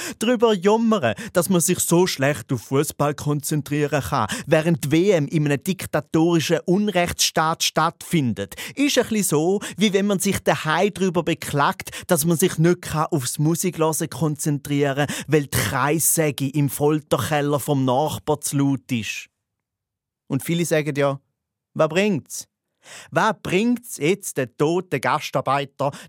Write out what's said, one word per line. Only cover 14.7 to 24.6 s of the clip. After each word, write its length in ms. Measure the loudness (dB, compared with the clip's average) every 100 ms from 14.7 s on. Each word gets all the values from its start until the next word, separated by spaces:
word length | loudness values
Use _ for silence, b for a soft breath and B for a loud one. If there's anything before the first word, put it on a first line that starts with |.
| 0 0 0 -2
kann, 100 | B 0
weil 160 | 0
die 140 | 0 -4
Kreissäge 920 | -2 0 0 0 0 0 0 -2 -2
im 220 | 0 0
Folterkeller 880 | 2 0 0 0 -2 0 0 0 -2
vom 260 | 0 0 2
Nachbar 560 | 2 0 -4 -4 -4
zu 160 | -2 0
laut 340 | 0 -2 -4
ist. 380 | -4 -4 -10 -14 _ _ _ _ _ _ _ _ _ _
Und 180 | -6
viele 220 | -2 -2 0
sagen 300 | 0 0 0
ja, 260 | -2 -2 _ _ _ _ _ -2
was 140 | 0
bringt's? 580 | 2 2 0 -4 -14 -16 _ _ _ B B B
Was 220 | 0 0 0
bringt's 540 | -2 0 2 0 -4 -2
jetzt 400 | 0 0 -4 -6
den 180 | -6
toten 440 | -2